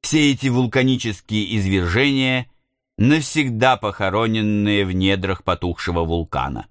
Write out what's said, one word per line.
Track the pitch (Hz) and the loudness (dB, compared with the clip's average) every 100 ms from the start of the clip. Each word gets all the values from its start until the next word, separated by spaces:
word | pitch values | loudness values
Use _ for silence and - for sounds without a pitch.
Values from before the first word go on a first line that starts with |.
все | - 156 147 | 0 2 4
эти | 131 135 | 2 0
вулканические | 123 127 135 127 127 117 101 - 107 98 107 | 0 2 2 2 0 -2 -8 -4 -2 0 0
извержения, | 95 95 87 98 143 139 131 127 127 _ _ _ _ - | 2 2 2 2 2 2 0 -2 -6 _ _ _ _ 0
навсегда | 113 156 143 156 135 113 127 123 | 2 2 0 -2 -2 2 2 2
похороненные | 107 - 98 98 113 110 107 104 104 104 | -2 -2 -2 0 0 0 0 0 2 2
в | 98 | 0
недрах | 92 95 98 92 95 | 0 2 0 -2 -4
потухшего | - 87 90 85 - 85 | -2 -2 -4 -6 -4 -2
вулкана. | 82 82 80 69 69 60 - | -2 -2 -2 -4 -4 -8 -12